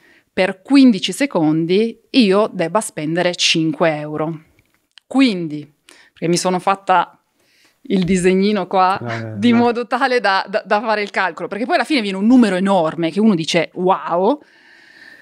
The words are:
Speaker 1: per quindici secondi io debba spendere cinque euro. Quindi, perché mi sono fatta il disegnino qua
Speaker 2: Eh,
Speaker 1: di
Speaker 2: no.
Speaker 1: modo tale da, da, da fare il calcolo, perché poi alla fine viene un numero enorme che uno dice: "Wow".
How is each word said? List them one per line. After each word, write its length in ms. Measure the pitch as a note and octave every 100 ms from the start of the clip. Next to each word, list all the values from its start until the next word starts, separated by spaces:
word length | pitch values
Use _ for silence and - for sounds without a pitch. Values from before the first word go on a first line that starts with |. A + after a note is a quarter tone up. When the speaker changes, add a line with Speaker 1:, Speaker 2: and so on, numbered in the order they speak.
| _ _ _
Speaker 1:
per 300 | - F#3 F#3+
quindici 500 | - C#4 C4 F#3+ -
secondi 880 | F#3 C#4+ F#3 D#3 D#3+ E3 F#3+ A3+ - _
io 380 | C4 G#3+ F#3+ G#3+
debba 280 | G3 E3 G3+
spendere 560 | - - D3+ E3 F3 F3
cinque 640 | - E3 D#3+ D3+ E3+ D3+
euro. 440 | D3+ D3+ D#3 D#3+ _ _ _ _ _ - -
Quindi, 640 | C4 C4+ F#3 E3 D3 D3 _ _ - _
perché 160 | - E3
mi 80 | F3
sono 220 | F#3 F#3
fatta 600 | F#3+ F#3+ - F#3 E3 _ _ _ _ _ _ _ -
il 160 | F#3+ F3
disegnino 600 | F#3+ F3+ F#3+ G3+ G#3 -
qua 320 | G3 F#3 G3+
Speaker 2:
Eh, 340 | A#2+ A2+ A2+ G3
Speaker 1:
di 140 | A#3
Speaker 2:
no. 60 | A#3
Speaker 1:
modo 280 | A#3+ A#3 A#3+
tale 360 | A#3+ C4+ B3
da, 240 | G3+ F#3+ -
da, 140 | G3+ F#3
da 140 | G#3
fare 220 | A#3 G#3+
il 80 | G3+
calcolo, 400 | A3 F#3 D#3+ F3+
perché 160 | G3+ A#3+
poi 100 | E4+
alla 80 |
fine 180 | A#3 D4+
viene 160 | G#3 F#3+
un 80 | G#3+
numero 300 | B3+ A3 F#3
enorme 560 | F#3+ G3 D#3 D#3+ E3
che 80 | E3+
uno 160 | A3 F3
dice: 340 | D#3+ F3 D#3
"Wow". 640 | - F3+ F3 D#3 E3+ G3 D4 _ _ _ - - - - -